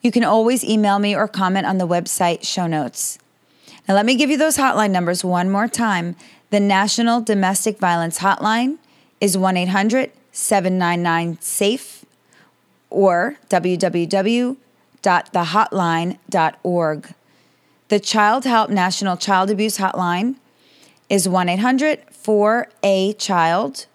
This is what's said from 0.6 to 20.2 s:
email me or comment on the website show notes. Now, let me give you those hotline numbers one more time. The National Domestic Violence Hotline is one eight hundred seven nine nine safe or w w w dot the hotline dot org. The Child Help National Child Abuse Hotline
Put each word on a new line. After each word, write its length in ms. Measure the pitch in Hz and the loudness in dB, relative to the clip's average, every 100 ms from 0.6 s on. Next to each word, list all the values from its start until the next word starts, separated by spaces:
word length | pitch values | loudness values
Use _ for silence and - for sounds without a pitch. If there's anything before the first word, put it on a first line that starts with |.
email 360 | - 214 208 202 | 0 2 2 2
me 160 | 208 202 | 2 0
or 120 | 214 | -2
comment 380 | 220 185 190 156 | 0 0 0 0
on 140 | 190 | -2
the 80 | 180 | 0
website 580 | 175 175 - 175 165 - | -2 -2 -2 0 0 -4
show 220 | - 175 | -4 -2
notes. 500 | 156 127 - - - _ _ _ _ - - - | -2 -4 -6 -10 -10 _ _ _ _ -20 -18 0
Now, 80 | 196 | 0
let 100 | 214 | 2
me 100 | 254 | 2
give 140 | 285 | 2
you 80 | 294 | 2
those 200 | 311 294 | 0 2
hotline 340 | 269 - 214 | 0 2 2
numbers 320 | 185 175 180 | 0 0 -2
one 260 | 185 180 180 | -2 -2 0
more 180 | 196 226 | 0 -2
time. 480 | - 233 190 170 170 - - _ | -2 -2 -2 -4 -10 -16 -20 _
The 80 | 208 | 0
National 600 | 202 190 202 - 233 233 | 2 2 2 0 0 0
Domestic 600 | 226 202 190 196 - 208 | 0 0 0 0 -4 -2
Violence 400 | 180 170 165 - | -2 0 -2 -2
Hotline 580 | 185 185 208 220 254 311 _ _ _ _ | 0 0 0 0 -2 -4 _ _ _ _
is 160 | 202 185 | -2 0
one 220 | 190 180 | 0 0
eight 120 | 180 | 0
hundred 420 | 196 202 254 - _ _ | 0 2 0 -2 _ _
seven 460 | - - 202 185 185 | -10 0 0 2 0
nine 240 | 175 175 | 0 0
nine 400 | 175 165 170 165 | 0 -2 -2 -6
safe 640 | - - 202 247 - - _ _ _ _ _ _ _ _ _ | -8 -2 -2 -2 -8 -20 _ _ _ _ _ _ _ _ _
or 480 | - 190 175 214 294 _ | 2 2 2 -2 -6 _
w 260 | 185 175 180 | 0 0 0
w 280 | 190 170 165 | 0 -2 -2
w 520 | 196 190 240 247 269 _ _ _ _ | 0 0 0 -2 -6 _ _ _ _
dot 320 | 196 175 - | 0 0 0
the 120 | 185 170 | -4 0
hotline 720 | 185 220 196 175 165 170 - - | 0 0 0 0 0 -4 -8 -6
dot 300 | 190 160 - | 0 0 -2
org. 520 | 175 175 160 151 - - _ _ _ _ _ _ _ | -4 -2 -2 -4 -10 -20 _ _ _ _ _ _ _
The 100 | 208 | -2
Child 460 | - 220 208 240 262 | 0 2 2 2 2
Help 240 | 233 220 | 2 2
National 480 | 202 180 185 196 180 | 0 0 0 -4 -4
Child 320 | - 190 190 | 0 0 2
Abuse 280 | 208 220 202 | 0 -2 -2
Hotline 580 | 190 - 180 175 | -4 -2 -2 -2